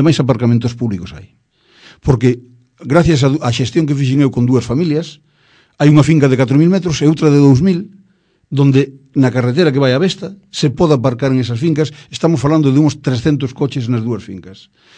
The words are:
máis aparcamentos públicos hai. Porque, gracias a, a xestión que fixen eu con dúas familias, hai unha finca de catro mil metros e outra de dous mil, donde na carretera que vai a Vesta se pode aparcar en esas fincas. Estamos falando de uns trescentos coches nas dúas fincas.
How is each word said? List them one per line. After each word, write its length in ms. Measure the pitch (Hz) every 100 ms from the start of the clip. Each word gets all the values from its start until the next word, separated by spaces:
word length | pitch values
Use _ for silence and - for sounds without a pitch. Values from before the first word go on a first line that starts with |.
| 151
máis 160 | -
aparcamentos 560 | 127 117 120 120 120 -
públicos 320 | 120 95 95
hai. 240 | 73 - _ _ _ _ _ - _
Porque, 400 | - 123 123 120 - _ _ _
gracias 480 | 120 160 160 151 135
a, 80 | 147
a 80 | 123
xestión 320 | 117 123 170
que 160 | 156 143
fixen 240 | 135 135
eu 80 | 139
con 160 | - 123
dúas 160 | 127
familias, 560 | 117 123 170 147 170 - _ _ _ _ _
hai 160 | _ 147
unha 160 | 151 139
finca 240 | 160 135
de 80 | 127
catro 160 | 123
mil 160 | 139 170
metros 320 | 190 175 143
e 80 | 151
outra 240 | 160 156
de 80 | 143
dous 160 | 143 127 190
mil, 240 | 175 - - _ _ _ _ _
donde 480 | 139 143 131 135 - _ 143
na 160 | 131
carretera 400 | 123 120 131 165
que 100 | 131
vai 80 | 135
a 80 | 127
Vesta 380 | 185 - 185 - _
se 160 | - 147
pode 240 | 120 170
aparcar 380 | 139 127 120 139
en 80 | 131
esas 180 | 117 117
fincas. 320 | 165 147 151 - -
Estamos 260 | 135 175 156
falando 320 | 143 156 139
de 80 | 135
uns 220 | 151 -
trescentos 540 | - 123 160 143 131 -
coches 320 | 143 139 117
nas 140 | 123
dúas 180 | 113 107
fincas. 480 | - 95 92 95 - _ _